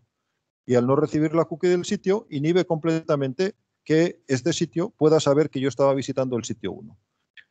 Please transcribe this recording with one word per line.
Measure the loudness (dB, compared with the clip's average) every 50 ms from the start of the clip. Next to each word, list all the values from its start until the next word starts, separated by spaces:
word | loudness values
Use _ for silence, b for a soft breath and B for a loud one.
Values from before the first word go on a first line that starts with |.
| _ _ _ _ _ _ _ _ _ _ _ _ _
Y | 0 2
al | 2 2
no | 2 2
recibir | 2 0 0 0 0 0 0 0
la | 0 -2
cookie | -2 -4 -2 0
del | 0 0 0 -2
sitio, | -4 -6 -4 -2 -2 -2 -2 -4 -6
inhibe | -6 -4 -2 0 0 0 0
completamente | 0 -2 -2 0 0 -2 -2 0 -2 -2 -2 -2 -2 -2 -2 -4 -4 -4 _ _ _ _ _ _
que | 0 2 2 2 2 -2 _ _
este | -4 -4 -2 -2 -2 -2
sitio | -2 -4 -4 -4 -4 -6 -6
pueda | -2 2 4 4 4 4
saber | 4 4 2 2 2 0
que | -2 -4
yo | -4
estaba | -4 0 0 2 2 2
visitando | 0 -2 -4 -4 -4 -4 -2 -4
el | -4 -6
sitio | -6 -8 -8 -8 -10
uno. | -10 -12 -16 -20 -20 _ _ _ _ _ _ _ _ B B B